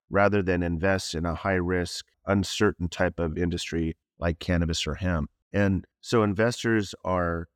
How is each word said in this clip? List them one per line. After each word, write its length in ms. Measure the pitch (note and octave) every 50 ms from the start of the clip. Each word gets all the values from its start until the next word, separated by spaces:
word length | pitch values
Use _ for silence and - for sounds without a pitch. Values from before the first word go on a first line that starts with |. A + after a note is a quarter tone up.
| _ -
rather 320 | E2+ G2 G2+ G2+ G2+ G#2
than 200 | F#2 F2 F2+ F2
invest 520 | F2 E2+ E2+ D#2+ E2 F#2+ F#2+ F#2 - - -
in 100 | D#2+ E2
a 100 | E2+ D#2+
high 180 | - - G2+
risk, 520 | F#2+ F#2 F2 F2 F#2 F2+ F2 E2+ - - - _ _ _ -
uncertain 640 | - G2 G2+ F#2 - - - G#2+ G#2 F2+ - F2 E2+
type 300 | - - F#2 F2 E2 -
of 200 | E2+ D#2+ D#2 F2
industry 580 | F2 F2 E2 F2 - - - E2+ E2 D#2+ D#2+ _ _ _ _ -
like 200 | - F2 E2 -
cannabis 480 | - - F2+ E2+ E2+ D#2+ E2 - -
or 80 | D#2 C#2+
hemp. 360 | - F#2+ F2+ F2 D#2+ C#2+ - _ _ _ _
And 340 | - G2 G#2 G2 G2 F2+ - _ _ _
so 200 | - - - A#2
investors 720 | G#2+ G2+ G2 F#2 A2+ A#2+ A#2+ - - A#2 A2+ A2 G2+ F2+ - - -
are, 440 | F2+ F#2 F2+ F2 E2+ E2+ E2 E2+ - _